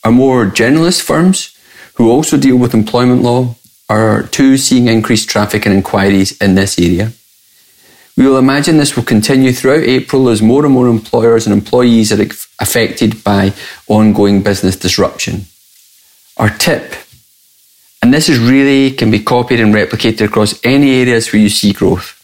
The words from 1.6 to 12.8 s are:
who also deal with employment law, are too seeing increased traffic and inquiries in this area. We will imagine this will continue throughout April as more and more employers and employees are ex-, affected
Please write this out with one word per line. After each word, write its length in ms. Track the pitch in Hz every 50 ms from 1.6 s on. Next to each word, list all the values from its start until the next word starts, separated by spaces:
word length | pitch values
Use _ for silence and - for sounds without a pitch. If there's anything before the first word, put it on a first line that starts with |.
| _ _ - - - - _
who 160 | - 117 113
also 280 | 120 143 160 - -
deal 200 | 139 139 135 127
with 160 | 123 123 120 -
employment 480 | 110 104 - - 120 123 123 123 123
law, 320 | - 123 120 127 127 123 117 _ _ _ _ _ _
are 360 | - - 110 110 110 107 113 -
too 340 | - - - 139 135 135
seeing 300 | 135 - - 131 123 120
increased 420 | 123 113 110 110 - 120 110 - -
traffic 380 | - 104 104 104 - 107 -
and 80 | 107 95
inquiries 600 | 98 92 - - 101 98 98 98 98 95 95 - _
in 140 | 104 98 92
this 240 | 95 98 98 - -
area. 320 | 87 87 87 87 104 113 117 _ _ _ _ _ _ _ _ _ _ _ _ _ _ _ _ _ _ _ _
We 80 | - 127
will 120 | 135 135
imagine 400 | 135 131 139 139 143 147 175 160
this 180 | 151 147 - -
will 80 | - 120
continue 480 | - 117 107 107 - 139 131 131 131
throughout 320 | 123 - - 131 139 160 113
April 460 | 117 131 131 131 - - 135 131 120
as 120 | 113 104
more 220 | 110 110 123 143 147
and 100 | 143 135
more 140 | 127 123
employers 580 | 123 113 110 110 - - 117 113 117 117 113 110
and 80 | 104 101
employees 600 | 104 104 - - 123 123 120 117 113 110 107 110
are 80 | 101
ex-, 260 | 110 110 - - - _ _ -
affected 640 | 123 - - 120